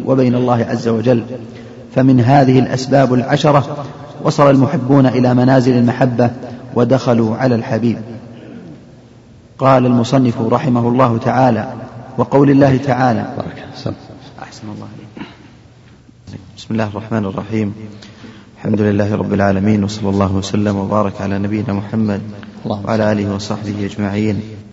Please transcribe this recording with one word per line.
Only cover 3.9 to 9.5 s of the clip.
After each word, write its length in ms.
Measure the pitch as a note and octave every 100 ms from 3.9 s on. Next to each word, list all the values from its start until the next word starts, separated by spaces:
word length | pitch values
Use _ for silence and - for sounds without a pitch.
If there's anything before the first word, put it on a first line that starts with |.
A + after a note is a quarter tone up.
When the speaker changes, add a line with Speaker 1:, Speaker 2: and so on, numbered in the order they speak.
| - - -
Speaker 1:
وصل 260 | - D3 C#3+
المحبون 560 | C3+ C3+ D#3+ B2 C#3 C3
إلى 280 | B2 B2+
منازل 440 | B2 B2+ C3+ B2 A#2+
المحبة 520 | A#2+ A2+ C3 A#2+ A#2+ - - - - A#2
ودخلوا 600 | A#2 B2+ C#3 A#2 A2 A2+
على 200 | C3 A2+
الحبيب. 420 | A2+ A2 A#2 F#2 - - - - - - F3 D3 - - - - - - -